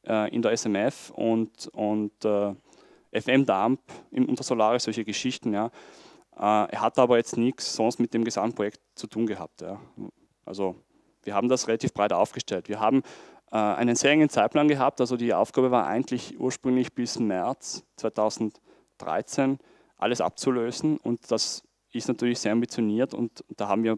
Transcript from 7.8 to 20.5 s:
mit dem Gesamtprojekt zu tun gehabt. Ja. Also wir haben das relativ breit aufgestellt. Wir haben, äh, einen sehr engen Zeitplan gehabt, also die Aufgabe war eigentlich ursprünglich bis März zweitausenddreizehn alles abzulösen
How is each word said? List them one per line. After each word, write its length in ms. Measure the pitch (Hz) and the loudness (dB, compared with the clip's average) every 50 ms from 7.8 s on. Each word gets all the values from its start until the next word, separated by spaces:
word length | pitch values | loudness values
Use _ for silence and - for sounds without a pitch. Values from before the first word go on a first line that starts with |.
| 113 120 120 | 0 0 2
mit 160 | - 117 113 - | 0 -2 0 0
dem 120 | 113 113 | -2 -2
Gesamtprojekt 560 | 113 - - 101 117 113 - 104 104 - _ _ _ _ | 0 -2 -2 -2 -2 -2 -2 -4 -4 -6 _ _ _ _
zu 140 | - - | -14 -14
tun 180 | 107 - 110 117 | -8 -4 -4 -2
gehabt. 360 | 107 104 92 85 - _ - | -2 -4 -6 -10 -16 _ -14
Ja. 180 | 82 82 98 107 135 - _ - 104 - _ _ _ _ _ _ _ | -12 -12 -12 -14 -16 -20 _ -14 -14 -14 _ _ _ _ _ _ _
Also 320 | - 92 98 98 92 90 - _ _ _ _ _ _ _ _ _ | -14 -6 -4 -4 -4 -4 -8 _ _ _ _ _ _ _ _ _
wir 100 | 104 104 | -4 -2
haben 140 | 101 120 | 0 2
das 220 | 123 131 123 - - | 2 2 0 2 -2
relativ 240 | 113 113 - 127 _ | -2 -2 -2 -4 _
breit 180 | - 101 107 | 0 0 2
aufgestellt. 560 | 95 85 101 - - - - - 101 90 - | 2 2 0 0 -2 -10 -6 -6 -6 -6 -4
Wir 140 | - 101 107 | -6 -4 0
haben, 220 | 110 110 131 135 - - - - - - - - _ _ | 2 2 2 2 0 -2 -20 -20 -20 -20 -20 -20 _ _
äh, 40 | - | -2
einen 400 | 110 107 104 95 - 123 120 120 | 0 0 0 0 0 2 0 2
sehr 160 | - - 143 | 2 4 4
engen 160 | 147 156 151 | 6 6 4
Zeitplan 400 | 143 - 120 107 110 - 147 147 | 4 4 2 2 4 4 4 4
gehabt, 320 | 147 147 135 127 135 - - | 4 4 4 2 0 2 0
also 160 | 127 120 127 | 0 0 0
die 180 | 120 120 117 98 | 0 0 2 2
Aufgabe 380 | 85 110 - - 131 127 127 | 2 2 2 2 2 2 4
war 160 | 123 120 90 | 4 2 2
eigentlich 500 | 71 101 123 135 - 127 123 - - - | 2 0 -2 -2 -2 -4 -6 -6 -10 -8
ursprünglich 560 | - - 127 - - - 131 127 127 123 123 _ | -4 -4 -4 -4 -2 -2 0 2 2 0 0 _
bis 240 | - 120 113 - | -4 -4 -4 -2
März 680 | - 117 104 95 92 90 95 95 _ - - - - _ _ _ | -2 0 0 0 0 -2 -2 -4 _ -10 -12 -12 -12 _ _ _
zweitausenddreizehn 1600 | - - 110 _ - 107 107 - - 113 104 - _ _ _ - _ _ _ _ _ - - 80 - - - - - 135 135 139 139 _ _ _ _ _ _ _ | -6 -6 -4 _ 2 0 0 0 -2 -4 -4 -4 _ _ _ -20 _ _ _ _ _ -6 -4 -4 -4 -4 -4 -2 0 0 0 0 -2 _ _ _ _ _ _ _
alles 220 | - - 107 123 - | -4 -2 -2 0 0
abzulösen 760 | 82 85 _ - - 135 | -2 -2 _ 0 0 0